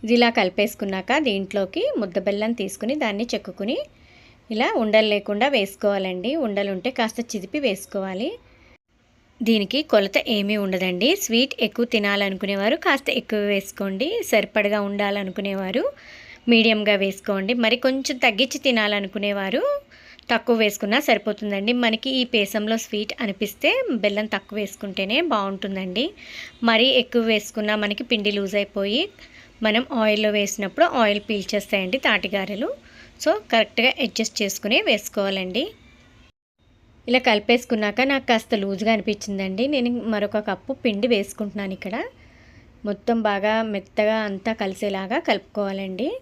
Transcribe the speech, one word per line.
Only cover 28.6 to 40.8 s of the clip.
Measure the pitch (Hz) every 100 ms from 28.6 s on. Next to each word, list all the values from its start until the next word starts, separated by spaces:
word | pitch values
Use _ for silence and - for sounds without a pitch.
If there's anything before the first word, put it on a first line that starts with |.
| 202 - 196 226 392 - - - - - 220
మనం | 214 254 254
ఆయిల్లో | 220 208 214 208
వేసినప్పుడు | 196 - 196 190 339 262
ఆయిల్ | 220 202 208
పీల్చేస్తాయండి | 208 185 208 202 196 185 262 294
తాటిగారెలు. | 208 196 196 190 202 302 554 - - - -
So | - 403 -
కరెక్ట్గా | 233 214 - 240 262 247
అడ్జస్ట్ | - 220 -
చేసుకుని | 202 - 202 262 427
వేసుకోవాలండి. | 220 - - 196 190 185 185 359 - - - - - - _ _ _ _ _ _ _ -
ఇలా | 247 247
కలిపేసుకున్నాక | 214 208 240 - 226 208 208 269
నాకు | 277 269
కాస్త | 226 - 220
లూజ్గా | 196 196 214 220
అనిపించిందండి. | 208 208 - 196 190 190 262
నేను | 294 240 240 208
మరొక | 214 202 214 214
కప్పు | 190 - 269